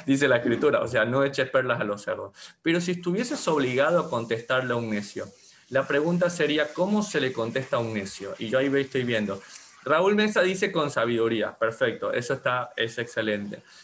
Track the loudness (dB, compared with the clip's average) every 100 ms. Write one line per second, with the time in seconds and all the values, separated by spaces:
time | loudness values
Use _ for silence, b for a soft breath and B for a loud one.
0 | 0 2 4 4 2 2 4 2 2 0
1 | 2 2 0 0 0 0 0 0 -2 -4
2 | -4 -6 -6 B B B 0 0 0 -2
3 | -2 -2 -2 -2 0 0 2 2 4 2
4 | 0 -4 -2 -4 0 -2 0 -2 -2 -4
5 | -6 -10 -12 -14 B B B -2 2 2
6 | 2 2 0 2 0 2 0 0 0 2
7 | 0 0 -2 -2 -2 -2 -2 -2 -2 -4
8 | -4 -8 -10 -8 -2 0 2 2 0 -2
9 | 0 0 -2 -6 B B B B 0 4
10 | 4 4 2 4 2 2 0 0 0 0
11 | 0 2 2 2 -2 0 -2 2 -2 0
12 | -2 -2 -2 -2 0 -2 -4 -4 -4 -4
13 | -6 -4 -2 -2 -4 -10 B B